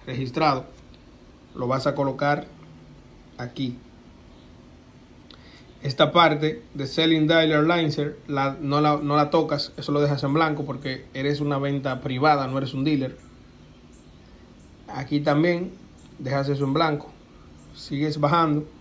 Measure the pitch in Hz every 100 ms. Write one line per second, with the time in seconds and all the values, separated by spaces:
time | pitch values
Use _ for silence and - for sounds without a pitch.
0 | - 123 127 156 156 131 - - - -
1 | - - - - - - 123 131 147 143
2 | 139 135 143 143 - - - - - -
3 | - - - - 123 - 127 123 - -
4 | - - - - - - - - - -
5 | - - - - - - - - 143 -
6 | 147 170 160 147 151 - - 139 135 -
7 | 165 160 156 165 156 151 160 175 156 151
8 | 147 - - 143 180 170 139 147 151 147
9 | 143 147 147 165 151 143 - - 147 147
10 | 143 139 139 151 160 143 143 131 135 127
11 | - 135 143 147 143 139 139 139 135 127
12 | 139 127 151 143 131 135 120 131 147 143
13 | 131 - - - - - - - - -
14 | - - - - - - - - - 131
15 | 131 147 147 147 175 170 185 - - -
16 | - - 131 139 139 139 135 156 160 147
17 | - - - - - - - - - 143
18 | 151 151 147 170 160 151 147 -